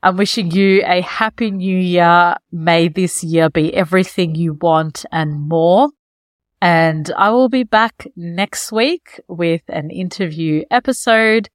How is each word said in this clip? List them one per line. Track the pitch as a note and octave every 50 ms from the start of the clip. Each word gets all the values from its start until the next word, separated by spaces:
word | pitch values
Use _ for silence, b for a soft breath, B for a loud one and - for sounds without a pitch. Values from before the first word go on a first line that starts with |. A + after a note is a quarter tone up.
| -
I'm | F#3 F#3 F#3
wishing | G3+ F#3+ - - G#3+ E3+
you | D#3+ F#3+ G3 G3 F#3+ G3 -
a | - F3+ F3+
happy | F3+ - - - A3 A3 A3 - A#3+ A3
new | G3 F#3+ F3+ F#3+ F#3+ F#3
year. | F#3 F3+ F3 F3 F3 E3+ E3+ F3 F3 F3 E3+ - _ _ -
May | E3+ D#3+ E3+ E3+ E3+ E3 E3+
this | D#3 - F#3 F3 - - -
year | E3 D#3+ E3 E3 D#3+
be | - F3 D#3 D#3+ -
everything | - F#3+ D#3 F3 F#3 F#3 - - - F#3 E3 D#3+
you | D#3 E3+ E3 D#3 D3
want | - E3+ D#3+ D#3+ D#3+ D#3 D3 - - -
and | - E3 D#3+ D3+ D3+ D3
more. | D3 D3+ E3 E3 D#3+ E3+ F3+ G3+ C4+ D4 D4 _ _ _ _ _ _ _ _ _ _ _ _ _
And | - F3 E3+ E3 E3 E3 D#3+ D#3 D3+ D3 -
I | - G3 G#3
will | A3 B3 C4 B3+
be | A3+ C4 B3+
back | G#3+ - G#3+ A3 A3+ - _ - - _
next | - E3+ E3+ E3+ F3 G3 G#3 - - - -
week | - A3 A3+ C#4 F4 E4+ _ _ - - - _
with | F3+ E3 F3 E3+ E3 E3 _ -
an | - D#3+ D3 D#3
interview | - - F#3 F3+ - - G3+ E3+ D#3 D#3 E3 D#3+ D#3 D3+ D#3+ _
episode. | - F#3 - - B3+ - - - A3+ A3 A3 A3 A3 A3+ G#3 - _